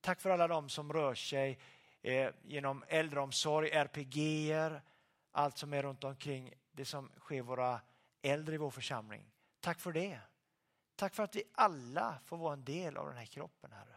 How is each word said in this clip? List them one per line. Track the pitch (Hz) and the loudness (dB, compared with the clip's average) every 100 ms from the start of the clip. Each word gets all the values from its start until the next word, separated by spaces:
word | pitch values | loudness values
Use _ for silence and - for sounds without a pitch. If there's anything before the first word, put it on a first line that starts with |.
Tack | - 180 | 0 0
för | 190 | 4
alla | 185 170 | 6 6
dem | 165 143 | 4 0
som | - 147 | -6 0
rör | 156 143 | 2 2
sig, | 120 - 139 139 131 - - - _ | 2 0 2 2 -2 -12 -20 -20 _
eh, | - 127 131 - | 0 2 2 -2
genom | - 143 139 139 123 | -8 -4 -2 -2 0
äldreomsorg, | 160 160 143 139 131 156 151 156 | 2 2 0 0 0 2 4 4
R | 156 143 | 4 2
P | - | 0
G:er, | 135 143 151 156 156 156 160 151 - _ _ _ _ | -4 0 2 2 2 2 0 -2 -12 _ _ _ _
allt | - 147 - | 0 0 0
som | 147 | -4
är | 143 | -2
runt | 139 127 | -2 -4
omkring | 135 135 147 135 127 - _ | -8 -8 -6 -6 -8 -18 _
det | - | -10
som | 135 143 135 - | -8 -8 -10 -16
sker | - 143 | -6 -4
våra | 123 127 127 120 - _ _ _ | -2 0 2 0 -6 _ _ _
äldre | 139 143 156 | 2 2 0
i | 156 | -2
vår | 147 | -2
församling. | 127 120 123 110 104 101 _ _ _ | -4 -4 -4 -4 -12 -14 _ _ _
Tack | - 170 | -2 -2
för | 180 | -2
det. | 160 190 139 - _ _ _ _ _ _ - | -2 -2 -6 -14 _ _ _ _ _ _ -4
Tack | 196 | -4
för | - | 0
att | 208 | -2
vi | - - | -2 -6
alla | - 214 156 120 143 220 143 | 4 4 4 -4 -2 -2 -4
får | - 170 | -10 -4
vara | 165 | -4
en | 143 | -4
del | 131 156 180 - | -4 -4 -4 -4
av | 143 | -6
den | 127 | -8
här | 113 | -12
kroppen, | - 165 _ - | -10 -12 _ -20
Herre. | 95 120 | -18 -20